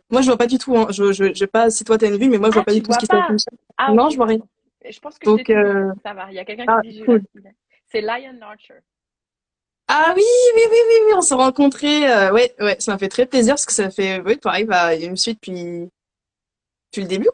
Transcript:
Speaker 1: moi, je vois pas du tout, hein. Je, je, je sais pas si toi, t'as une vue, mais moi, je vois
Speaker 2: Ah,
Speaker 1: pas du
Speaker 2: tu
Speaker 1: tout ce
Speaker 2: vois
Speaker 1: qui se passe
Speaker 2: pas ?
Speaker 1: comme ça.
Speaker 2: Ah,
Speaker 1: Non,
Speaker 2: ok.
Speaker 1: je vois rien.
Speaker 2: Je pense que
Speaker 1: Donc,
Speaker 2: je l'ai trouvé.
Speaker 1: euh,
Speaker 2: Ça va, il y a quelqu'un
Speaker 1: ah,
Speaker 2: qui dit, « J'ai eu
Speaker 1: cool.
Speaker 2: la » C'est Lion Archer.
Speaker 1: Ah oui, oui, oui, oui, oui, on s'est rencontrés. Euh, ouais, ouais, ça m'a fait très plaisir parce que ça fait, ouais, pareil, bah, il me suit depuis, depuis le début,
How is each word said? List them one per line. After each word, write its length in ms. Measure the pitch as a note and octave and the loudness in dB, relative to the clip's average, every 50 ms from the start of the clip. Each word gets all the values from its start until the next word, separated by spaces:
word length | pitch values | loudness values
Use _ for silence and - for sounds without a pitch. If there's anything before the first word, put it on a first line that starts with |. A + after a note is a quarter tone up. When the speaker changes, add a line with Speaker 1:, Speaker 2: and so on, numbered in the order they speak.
| - _ | -8 _
Speaker 1:
moi, 100 | A3 B3+ C4 | 0 2 2
je 60 | B3+ | 2
vois 80 | B3 | 2
pas 100 | A3+ A#3+ | 2 0
du 100 | A#3+ B3+ A#3+ | 0 0 -4
tout, 180 | - C4+ B3 | -2 0 0
hein. 100 | A3+ A3 - | 0 0 0
Je, 220 | G3 G3 G3+ G3+ G3 | -2 0 0 0 0
je, 120 | G3+ G3 | 0 0
je 100 | F#3+ - | -2 0
sais 140 | - G3+ G3 | -2 -6 -2
pas 200 | - A3+ A#3 A3+ | 0 2 2 2
si 140 | A3 - G#3+ | 0 -2 -2
toi, 160 | - A3 G#3+ | 0 0 2
t'as 80 | A3 | 2
une 100 | G#3+ G3+ | 0 0
vue, 120 | G3+ A#3+ C4+ | 0 0 2
mais 100 | A#3+ G#3 | 2 2
moi, 100 | G3+ A3 | 2 2
je 40 | G#3+ | 2
vois 80 | A3 G#3 | 2 0
Speaker 2:
Ah, 40 | |
Speaker 1:
pas 60 | - G#3 | 2 -2
du 60 | A3 | -2
Speaker 2:
tu 40 | A3+ | 0
Speaker 1:
tout 60 | G#3+ A#3+ | -2 -2
ce 60 | A#3+ | -2
Speaker 2:
vois 20 | |
Speaker 1:
qui 60 | A#3 | 0
se 40 | - | 0
passe 100 | - - F4 | 0 0 2
Speaker 2:
pas ? 40 | |
Speaker 1:
comme 120 | E4 G#3+ G#3+ | 0 -2 -4
ça. 100 | - - - _ _ _ _ | -4 -6 -12 _ _ _ _
Speaker 2:
Ah, 160 | - B3+ C4+ G#3+ | -4 -2 2 2
Speaker 1:
Non, 120 | A#3 B3+ | 2 2
Speaker 2:
ok. 60 | D#4 D4+ | 2 0
Speaker 1:
je 40 | |
vois 100 | C4 A#3 | -2 -2
rien. 120 | A3 A3 A3 A3+ _ _ _ _ _ _ _ _ - | 0 -2 -4 -4 _ _ _ _ _ _ _ _ -20
Speaker 2:
Je 120 | - - | -20 -20
pense 180 | _ D4 - _ | _ -20 -20 _
que 60 | - | 0
Speaker 1:
Donc, 140 | G#3+ G#3+ A3 | 0 0 0
Speaker 2:
je 120 | B3 - A3 | 0 0 0
l'ai 80 | G#3 G#3 | 2 2
trouvé. 120 | G3+ G3 | 2 0
Speaker 1:
euh, 160 | G3 G3 F#3+ F#3+ G3 _ | -2 -2 -4 -6 -10 _
Speaker 2:
Ça 100 | G#3 G#3 | -16 -14
va, 140 | F#3+ F#3 G3 | -14 -16 -16
il 40 | F#3+ | -14
y 20 | F#3 | -14
a 60 | F#3 | -14
quelqu'un 200 | G3 G#3 A3 A#3+ A#3 | -14 -14 -8 -2 -2
Speaker 1:
ah, 120 | A3+ A3+ | 0 0
Speaker 2:
qui 100 | G#3+ A3+ | -2 -6
dit, « 40 | G#3+ G#3+ | -12 -6
J'ai 40 | A3 | -2
eu 40 | |
Speaker 1:
cool. 160 | B3 A#3 G#3+ G3 - _ G#3 G3 | 0 0 0 0 -4 _ -20 _
Speaker 2:
la » 80 | G3 _ _ _ _ _ _ _ _ | -20 _ _ _ _ _ _ _ _
C'est 100 | - A3 | -10 -8
Lion 400 | G#3+ G#3+ A#3 B3 C4+ C4 B3+ A#3+ A3 | -6 -6 -8 -10 -12 -16 -20 -20 -20
Archer. 320 | G#3 G#3+ G#3 _ _ - _ _ _ _ _ _ _ _ _ _ _ _ _ _ _ _ _ _ _ _ _ _ - | -20 -20 _ _ _ -20 _ _ _ _ _ _ _ _ _ _ _ _ _ _ _ _ _ _ _ _ _ _ -2
Speaker 1:
Ah 240 | C4 D4 D#4 E4 F4+ | 0 2 2 2 2
oui, 60 | F#4 G#4 A#4 A#4+ B4 B4+ B4 A4+ | 2 2 4 4 4 4 4 4
oui, 80 | A4+ A#4 A4 | 4 4 4
oui, 60 | A4 A#4 A#4 A4+ | 4 4 4 4
oui, 60 | A#4 A4+ G#4+ G#4+ | 4 4 4 4
oui, 40 | G#4+ | 4
on 40 | F4+ | 2
s'est 140 | F4 - C#4 | 2 0 2
rencontrés. 720 | B3+ C4 C4 C4 - C#4+ C#4+ C4+ - - D4 D4 D4+ D4 C4+ | 2 2 2 2 2 2 2 2 0 -2 -2 0 2 2 2
Euh, 220 | A#3+ G#3 G3 F#3+ G3+ | 2 2 2 2 2
ouais, 220 | A#3 B3 A#3+ - - | 2 2 0 -2 -4
ouais, 160 | G#3 G#3 F#3+ - | -4 -4 -2 -2
ça 140 | - - G3+ | -4 -6 -6
m'a 60 | G3 | -4
fait 100 | G3 F#3+ | -6 -6
très 180 | - - B3+ | -2 -2 -4
plaisir 280 | B3+ - C4 A3+ A3 C#4+ | 0 0 0 2 2 0
parce 120 | C#4 - | -2 -4
que 60 | - - | -6 -4
ça 180 | - G3+ F#3+ | -4 -4 -4
fait, 300 | - - G3 F#3+ F#3+ F#3 F3+ | -4 -4 -4 -4 -4 -6 -2
ouais, 140 | F#3+ A#3+ | -4 -4
pareil, 280 | D4 - G3+ E3+ F#3 G#3+ | -2 -2 -4 -2 -2 -2
bah, 300 | A3+ G3 F3+ F3 E3+ E3 | 0 0 0 2 0 0
il 160 | D#3+ E3 F3 | -2 -4 -8
me 60 | F#3 | -6
suit 180 | F#3 - A#3 A3+ | -6 -6 -6 -6
depuis, 540 | - - - F#3 F3 F3 F3 F3 E3+ E3+ F3+ _ _ _ _ _ _ _ _ _ _ _ _ _ _ _ _ _ _ _ _ - | -10 -12 -14 -12 -12 -10 -10 -10 -12 -12 -14 _ _ _ _ _ _ _ _ _ _ _ _ _ _ _ _ _ _ _ _ -10
depuis 100 | G3+ F#3+ | -10 -8
le 60 | E3+ | -6
début, 200 | F#3+ F#3+ B3 A4+ | -6 -2 -2 -2